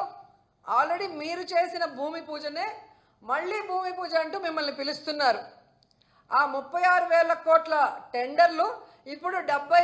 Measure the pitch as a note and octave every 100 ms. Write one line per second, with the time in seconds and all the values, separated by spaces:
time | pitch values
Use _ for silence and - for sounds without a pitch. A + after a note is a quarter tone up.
0 | - - - _ _ _ - A3+ D#4 F4+
1 | G4 D#4 D4+ F4 F4+ F4 F4 F4 E4 B3+
2 | D4 E4 D4+ D4 D4 D4+ G#4 G#4+ - _
3 | _ _ G#3+ C#4 F4+ G#4+ G#4 F#4 F#4 F4+
4 | F4 D#4+ D#4 G4 F4 D#4 D4 C#4 C#4 D4
5 | - D4 C4+ G#3 - - _ _ _ _
6 | _ _ - B3 C#4+ C4+ C4+ F4 F4+ F4+
7 | F4 E4 E4 D#4+ D#4+ D#4+ D#4+ D#4 C4 -
8 | - A#3+ B3+ D4+ E4+ D#4+ G4+ A#4+ - -
9 | C4+ D4 F4 F#4 D4+ C#4+ C#4+ F4